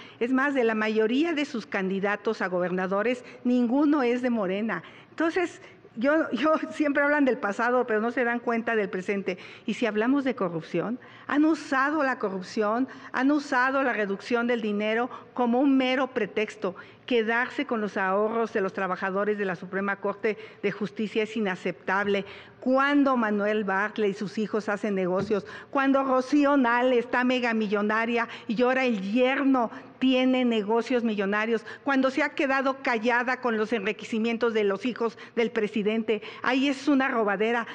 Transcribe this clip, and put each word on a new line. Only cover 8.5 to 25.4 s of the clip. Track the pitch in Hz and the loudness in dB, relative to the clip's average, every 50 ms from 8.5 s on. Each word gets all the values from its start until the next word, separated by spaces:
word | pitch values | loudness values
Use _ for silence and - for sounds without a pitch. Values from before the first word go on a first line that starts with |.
| 233 226 226 233 233 | -2 -2 0 0 0
del | 214 196 190 | 0 0 0
presente. | 190 185 180 - 202 196 190 190 180 - - - - - - | -2 -6 -4 -2 -4 -2 -2 -4 -6 -6 -8 -18 -18 -12 -6
Y | - 202 | -6 -4
si | - 247 | -2 -2
hablamos | 214 208 208 220 254 277 285 262 | 0 0 0 2 2 2 2 2
de | 262 226 | 0 -2
corrupción, | - 196 170 170 160 160 - - 170 160 202 247 - - - - - - | 0 -2 -2 -2 -4 -6 -4 -2 -2 -2 -2 -4 -8 -10 -16 -20 -14 -6
han | - 262 294 302 | -2 2 4 4
usado | 311 320 - - - 277 254 269 294 302 311 | 4 2 0 -2 -2 0 0 2 2 0 0
la | 269 262 247 262 | 0 0 -2 -2
corrupción, | 220 190 190 190 185 - - 226 208 208 220 247 262 - - - - - | -4 -4 -4 -4 -8 -6 -2 -2 0 0 2 0 -2 -2 -6 -14 -14 -8
han | - - 262 277 | -2 0 2 2
usado | 302 294 285 - 269 247 247 262 269 277 | 2 2 0 0 0 2 2 2 2 0
la | 277 254 | 0 0
reducción | 220 208 208 190 196 196 - - 240 233 233 | 0 0 -2 -2 -4 -6 -4 -2 -2 0 0
del | 240 247 233 | 0 0 -2
dinero | 214 214 202 202 214 214 220 233 247 - - - - - - | -2 -2 -2 -2 -2 -2 0 -2 -2 -4 -6 -12 -18 -10 -4
como | - 247 233 233 247 | -2 0 2 2 4
un | 294 277 269 | 4 4 4
mero | 262 262 254 262 269 262 | 4 4 2 2 0 0
pretexto. | 262 262 233 208 196 - 214 214 214 - - - 180 185 - - - - - - | -2 -2 -2 -4 -2 -2 -2 -2 -4 -4 -6 -6 -6 -6 -6 -14 -20 -20 -12 -4
Quedarse | - 254 233 214 220 233 233 254 247 - - 285 | 0 0 2 2 2 0 0 0 -2 -2 -4 -4
con | - 247 220 | -2 -2 -2
los | 214 190 - 214 | -2 -2 -2 -2
ahorros | 190 185 190 208 214 220 226 233 233 214 - | 0 0 2 2 2 2 0 0 -2 0 0
de | 220 | -2
los | 190 190 | -2 -2
trabajadores | - 196 190 180 180 180 190 190 185 196 208 208 208 | -2 -2 -4 -2 -2 -2 -2 -2 -2 0 0 0 0
de | 202 202 | -2 -2
la | 185 175 | -4 -4
Suprema | - 190 180 185 190 196 202 196 | -6 -8 -6 -4 -4 -2 -2 -2
Corte | - - 202 196 - - 220 208 - - - - - | -2 -2 -4 -4 -2 -2 -2 -2 -4 -8 -18 -12 -6
de | - 202 | -4 -4
Justicia | - - 214 - - - 220 196 - 220 214 | -4 -2 -6 -6 -4 -4 -6 -2 -2 -2 -2
es | 214 - | -2 -2
inaceptable. | 240 208 185 185 - - 190 175 - - - 185 196 202 202 202 196 196 - - - - - - - | -2 -2 -2 -2 -2 -4 -6 -6 -6 -4 -2 0 0 0 0 0 -2 -2 -6 -12 -18 -20 -20 -14 -6
Cuando | - 254 262 269 269 285 285 285 277 269 262 | -2 2 2 2 4 4 4 4 4 4 2
Manuel | 247 220 208 208 202 202 208 214 214 214 | 2 2 0 0 0 0 0 0 0 0
Bartlett | 190 190 190 208 208 214 220 214 196 | 0 0 0 0 -2 -2 0 0 0
y | 196 | 0
sus | - 214 180 - 220 | -2 -6 -6 -4 -4
hijos | 214 - - 214 - 220 | -4 -2 -2 -4 -2 -2
hacen | 208 196 - 214 196 | -4 -2 -2 -2 -2
negocios, | 185 185 175 180 196 202 208 214 196 | 0 0 0 0 0 0 0 0 -2